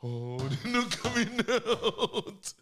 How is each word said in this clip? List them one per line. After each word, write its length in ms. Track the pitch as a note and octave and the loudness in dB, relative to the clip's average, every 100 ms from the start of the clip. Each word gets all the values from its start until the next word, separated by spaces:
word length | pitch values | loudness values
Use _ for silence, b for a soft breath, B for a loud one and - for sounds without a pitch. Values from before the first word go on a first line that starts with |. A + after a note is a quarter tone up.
Oh, 340 | B2 A#2+ B2 B2 | -6 -6 -6 -4
<laughs> 260 | C3+ C#3+ | -2 -2
they're 100 | A3+ | 2
not 180 | A#3+ A#3+ | 2 2
coming 480 | - A#3+ A#3+ A3 A#3+ G#3+ | 0 0 2 2 0 2
out. 1040 | A#3+ G#3+ A#3+ A3 - A#3+ - - G3+ - - | 2 2 2 2 2 0 0 -6 -10 -12 -14